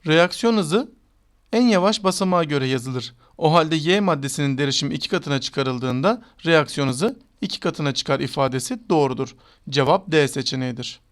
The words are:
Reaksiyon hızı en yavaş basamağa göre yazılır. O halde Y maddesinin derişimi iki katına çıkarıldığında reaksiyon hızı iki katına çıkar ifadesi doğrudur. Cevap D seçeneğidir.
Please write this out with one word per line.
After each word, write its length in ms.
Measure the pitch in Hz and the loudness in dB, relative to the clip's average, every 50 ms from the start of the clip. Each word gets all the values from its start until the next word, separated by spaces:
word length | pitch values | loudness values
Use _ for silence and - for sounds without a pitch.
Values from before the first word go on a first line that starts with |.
| _ | _
Reaksiyon 500 | 160 156 165 175 180 - - - 233 233 | 4 4 4 4 4 0 -2 0 2 2
hızı 360 | 214 180 151 165 226 277 - _ _ _ _ _ _ _ _ _ _ _ _ | 2 0 2 0 0 -2 -2 _ _ _ _ _ _ _ _ _ _ _ _
en 140 | - 226 247 | 0 2 4
yavaş 380 | 240 214 180 180 208 214 220 196 | 4 4 4 2 2 0 0 0
basamağa 400 | 190 180 185 196 185 180 175 165 | -2 0 0 0 0 2 0 0
göre 220 | 147 147 143 131 | 0 0 0 0
yazılır. 480 | 127 131 127 120 131 127 127 120 - - _ _ _ _ - | 0 -2 -2 -2 -4 -6 -6 -6 -8 -16 _ _ _ _ 0
O 160 | - 156 160 | 0 4 4
halde 220 | 170 160 156 165 | 4 4 4 0
Y 240 | 156 147 165 185 208 | 0 2 2 2 2
maddesinin 580 | 208 202 160 143 135 139 - - 147 139 135 127 | 2 2 0 0 -2 -6 -4 -2 -2 -2 0 0
derişimi 360 | 147 139 131 - 147 139 - | 0 0 0 -2 -4 -4 -4
iki 140 | 135 - - | -6 -6 -4
katına 320 | - 175 - 147 143 135 | -4 -4 -2 -2 -4 -2
çıkarıldığında 840 | - - - 139 135 131 127 123 123 127 123 127 143 196 233 226 - - _ _ - | -4 -4 -4 -2 -2 -2 -2 -4 -4 -2 -2 0 0 0 0 -2 -6 -20 _ _ 0
reaksiyon 420 | 160 165 156 143 - - 147 139 131 | 2 4 4 2 0 -4 -2 -2 -2
hızı 300 | 127 127 180 247 277 - _ _ _ _ | -2 -2 -2 -4 -4 -6 _ _ _ _
iki 200 | - 185 - - | -8 -8 -8 -4
katına 340 | - 175 160 - 151 143 127 | -4 -4 -4 -2 -4 -2 -2
çıkar 260 | - - - 139 135 | -4 -2 -2 -2 -2
ifadesi 680 | 139 131 - 147 139 131 123 131 - - 254 233 - - | -2 -4 -2 -2 0 0 0 -4 -6 -6 -8 -10 -2 0
doğrudur. 480 | 180 156 143 131 127 - 131 123 - _ _ _ _ _ _ - | 2 2 2 2 0 -4 -6 -8 -8 _ _ _ _ _ _ -4
Cevap 420 | 131 143 135 131 170 196 190 - | 0 2 4 4 4 2 2 0
D 160 | 156 156 143 127 | 2 2 2 2
seçeneğidir. 720 | - 143 127 - 139 131 127 127 120 127 120 - - - _ _ | -2 -4 -6 -4 -4 -4 -6 -6 -6 -8 -10 -12 -14 -16 _ _